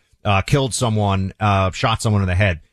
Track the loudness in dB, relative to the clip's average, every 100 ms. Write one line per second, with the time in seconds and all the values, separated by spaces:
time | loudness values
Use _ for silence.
0 | _ _ -2 -2 0 0 0 -2 -2 0
1 | 0 0 -2 -2 0 2 0 -2 -2 0
2 | 0 0 0 2 0 -2 -10